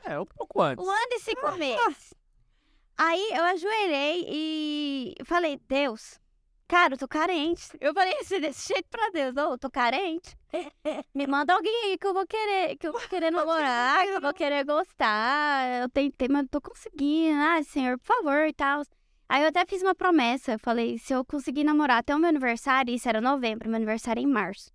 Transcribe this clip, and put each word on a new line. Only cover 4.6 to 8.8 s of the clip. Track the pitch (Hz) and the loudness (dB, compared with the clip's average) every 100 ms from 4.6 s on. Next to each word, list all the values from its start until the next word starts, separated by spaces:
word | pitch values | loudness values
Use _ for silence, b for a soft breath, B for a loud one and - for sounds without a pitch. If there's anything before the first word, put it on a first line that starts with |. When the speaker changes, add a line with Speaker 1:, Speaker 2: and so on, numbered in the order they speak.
| 302 294 294 277 240 - - | -4 -4 -4 -6 -8 -10 -2
Speaker 1:
falei, | 349 330 277 - | 0 0 -4 -2
"Deus, | 269 285 220 - - _ _ _ _ - | 0 0 -4 -14 -20 _ _ _ _ 2
cara, | 349 339 | 4 4
eu | 262 | 2
tô | 269 | -6
carente." | 311 349 339 311 339 - - | -2 0 0 0 -4 -8 -4
Eu | 285 | -2
falei | 330 370 571 | 2 0 0
assim, | - 370 | -2 -2
desse | 294 254 - | -2 -6 -4
jeito | 381 | -4